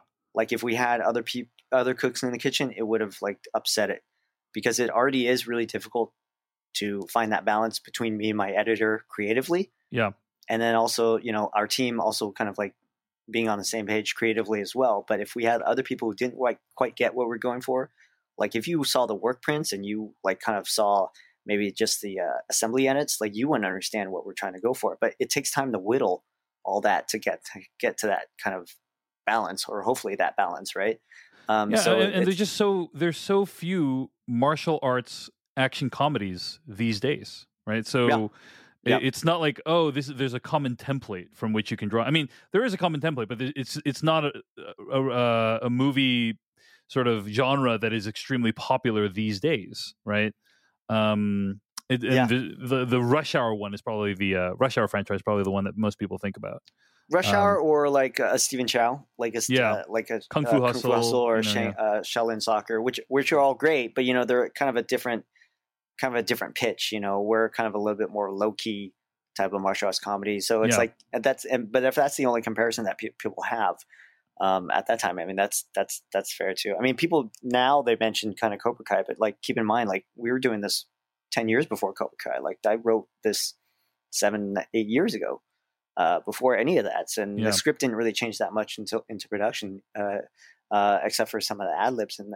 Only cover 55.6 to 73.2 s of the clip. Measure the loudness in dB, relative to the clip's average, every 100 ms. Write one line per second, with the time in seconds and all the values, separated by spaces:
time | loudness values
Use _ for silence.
55.6 | -2 0 0 0 -6 -6 -6 -8 -10 -12
56.6 | -16 _ _ _ _ 2 4 4 4 4
57.6 | 4 4 6 4 4 2 2 2 2 0
58.6 | 0 4 4 2 -8 -4 -2 -2 0 4
59.6 | 4 2 -2 -4 -2 -6 -2 -2 2 4
60.6 | 4 2 2 2 4 2 4 4 2 0
61.6 | 0 0 0 0 -2 -2 0 0 0 0
62.6 | 0 0 0 -4 0 0 4 6 4 4
63.6 | 4 2 0 0 2 4 4 2 2 0
64.6 | 0 2 0 -2 0 -4 -6 _ _ _
65.6 | _ _ _ -4 -2 0 0 -2 -2 -2
66.6 | -2 0 -4 -2 -2 0 2 2 2 0
67.6 | -2 0 -2 -2 -2 -2 -4 0 -2 -2
68.6 | -6 -6 -8 -16 _ _ _ -4 -2 0
69.6 | 0 0 0 -2 -4 -4 -2 -2 0 2
70.6 | 4 4 2 -2 _ -2 0 -2 -2 -2
71.6 | 0 2 2 2 0 2 2 2 0 0
72.6 | 0 0 -4 -4 -8 -8